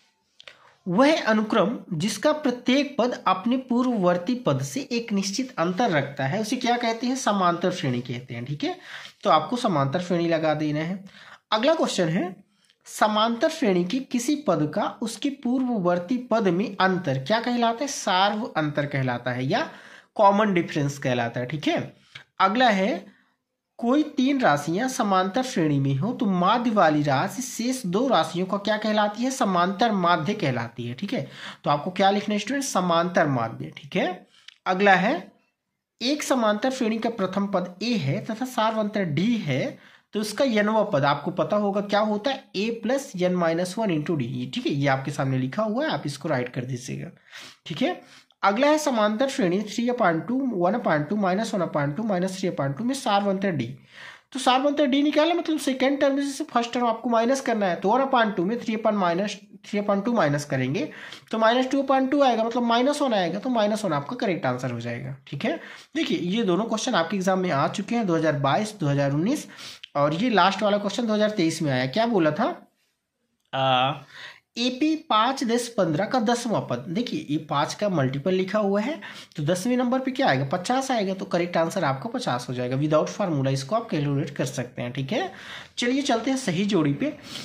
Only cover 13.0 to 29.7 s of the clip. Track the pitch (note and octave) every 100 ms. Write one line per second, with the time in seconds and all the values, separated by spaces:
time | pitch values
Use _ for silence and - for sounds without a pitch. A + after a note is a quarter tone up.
13 | G#3+ G#3+ A3+ A#3 D#4+ D#4+ A3+ F3+ F3+ C4
14 | - B3 - D4 - D#3 D3+ G3+ C#4 -
15 | A3+ - C#4+ C#4 A#3+ B3+ B3+ A3+ F3 F3+
16 | F3 B3 B3 A3 G3 E3+ B3 - F#3+ F3+
17 | C#3+ C3 C3+ A3 B3 A#3+ A#3 A#3 C#4+ -
18 | G#3+ F#3 G3+ G#3+ B3+ - D3+ D3 C#3 C#3
19 | C3 B2 B2+ B2 C3 A#3 D#4+ - - -
20 | _ - G3+ G3+ G#3+ F3 E3+ D#3+ C#3+ C#3
21 | C3 A#2+ A#2 B2 B2 D3+ C#4 E4+ A#2+ -
22 | _ - - - F#3+ A#3 B3 G3 G3 E4
23 | - - _ _ _ _ _ - A#3+ D4
24 | D4+ - C4 C#4 G3 C#3+ D#3+ F#3 C4 -
25 | G#3 F#3 F#3+ B3+ B3+ G3+ D#3 C#3 C#3 C3+
26 | G3 B3+ G#3+ F3+ F3+ A#3+ A#3 G#3+ D#3+ D3+
27 | D3 C3 F#3+ C4 - - A#3+ B3+ F#3 G3
28 | C4+ F3+ D#3+ E3+ F#3+ G3+ G#3+ G#3+ G#3+ G#3+
29 | G#3 A#3+ B3+ C4 G#3+ F3 F3+